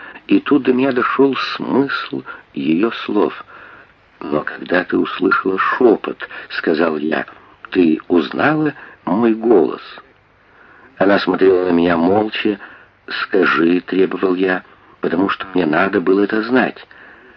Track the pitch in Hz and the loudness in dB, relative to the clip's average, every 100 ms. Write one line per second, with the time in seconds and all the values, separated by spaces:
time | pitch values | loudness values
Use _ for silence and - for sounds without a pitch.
0 | - - - 98 - 143 127 123 135 123 | -18 -12 0 0 2 0 2 0 0 0
1 | 113 - 139 123 - - 60 101 139 - | 0 2 2 0 -6 -8 -2 0 0 -4
2 | - 67 - - - - 69 82 113 - | -8 -10 -10 -16 -14 -6 -2 0 0 -4
3 | - 104 78 - - - - - - _ | -4 0 0 -2 -16 -20 -20 -20 -20 _
4 | _ - 80 73 73 - 67 90 90 90 | _ -16 -6 -4 -4 -10 -4 -2 0 -2
5 | 82 - 95 - 95 95 - - 123 98 | -2 -2 0 0 -2 -2 -2 2 4 2
6 | - 82 - - - - 87 78 82 76 | -2 -12 -12 -16 -14 -8 -2 0 0 -2
7 | 76 73 - - - _ - - 85 73 | -4 -4 -6 -14 -20 _ -4 2 2 2
8 | - 87 69 64 131 151 151 - - - | 0 0 0 -2 0 0 -2 -4 -14 -14
9 | - 98 117 110 113 104 67 50 - - | -4 0 2 2 4 4 4 -2 -14 -20
10 | - _ _ _ _ _ - - - - | -20 _ _ _ _ _ -20 -20 -12 -2
11 | 95 98 - 90 92 92 90 85 85 85 | 2 2 0 2 4 4 4 2 2 2
12 | 87 101 107 - 107 101 - - - _ | 2 2 0 -2 -2 -4 -8 -20 -20 _
13 | - - - 98 85 - 85 90 - 92 | -12 -10 -2 0 2 2 2 2 0 0
14 | 90 92 95 90 95 92 - - _ _ | 0 0 -2 0 0 -2 -6 -20 _ _
15 | 90 123 98 - - 90 82 78 98 98 | -4 0 -2 -2 -4 -2 0 2 0 0
16 | 87 95 101 110 113 127 92 - - - | 2 2 2 -2 0 0 0 -4 -18 -20
17 | - - - | -20 -20 -20